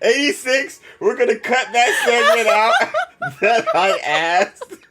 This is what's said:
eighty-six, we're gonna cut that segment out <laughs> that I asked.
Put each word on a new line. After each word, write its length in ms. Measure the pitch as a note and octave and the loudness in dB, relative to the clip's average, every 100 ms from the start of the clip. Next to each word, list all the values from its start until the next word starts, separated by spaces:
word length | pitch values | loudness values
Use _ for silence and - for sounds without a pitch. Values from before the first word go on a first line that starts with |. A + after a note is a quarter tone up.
eighty-six, 760 | G3+ C4 C#4+ - B3+ C4 C#4 - - - | 0 0 0 -4 -2 -2 -2 -12 -20 -4
we're 160 | F#3+ - | -4 0
gonna 200 | B3 A3 | 0 0
cut 320 | - B3 G#3 | 0 -2 0
that 300 | A3+ B3 B3 | 0 2 2
segment 440 | - A#3+ A3 A#3 A3 | 0 2 2 2 2
out 920 | A3 A3 F#5 - - - _ C#3+ C3+ | 2 2 2 0 -4 -6 _ -10 -2
<laughs> 0 | |
that 260 | G3+ A#3 A3+ | 0 0 0
I 240 | D#4+ C#4+ D4 | 0 0 0
asked. 760 | - D3+ E3 F3 G3+ - B4 G4 _ | -2 -2 0 0 0 -4 -18 -18 _